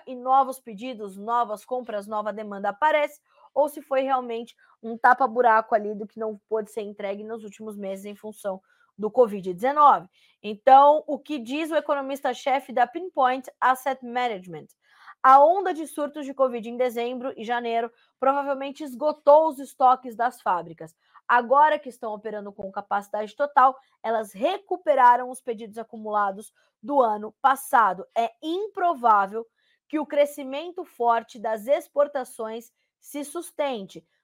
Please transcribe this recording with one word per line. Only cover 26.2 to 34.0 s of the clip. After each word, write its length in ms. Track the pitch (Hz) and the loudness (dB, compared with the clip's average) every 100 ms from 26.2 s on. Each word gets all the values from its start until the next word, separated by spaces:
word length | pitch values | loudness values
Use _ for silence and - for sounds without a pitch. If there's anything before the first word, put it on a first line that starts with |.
| 202 196 - _ _ _ | -2 -4 -16 _ _ _
do 220 | 214 285 | 0 2
ano 320 | 233 208 214 - | 2 0 -8 0
passado. 640 | 262 269 - 262 208 185 - - | 2 2 2 4 4 0 -6 -4
É 160 | 339 - | -4 -6
improvável 1040 | 311 359 415 392 349 277 233 208 196 220 233 _ _ _ _ | -6 -6 -6 -2 -2 2 4 4 2 -6 -12 _ _ _ _
que 100 | 302 | -6
o 80 | 302 | -2
crescimento 800 | 294 294 294 262 277 349 349 320 | 0 0 -2 -10 -10 -10 -12 -14
forte 540 | - 233 233 220 240 | -2 0 0 -2 -10
das 260 | 220 220 214 | -6 -6 0
exportações 1040 | 311 302 285 294 285 240 - 220 226 226 _ _ _ | -2 0 0 0 -2 -8 -10 -10 -10 -16 _ _ _
se 240 | - 294 | -14 -12
sustente, 840 | 285 349 330 - 285 233 190 165 | -10 -12 -12 -6 -6 -6 -10 -18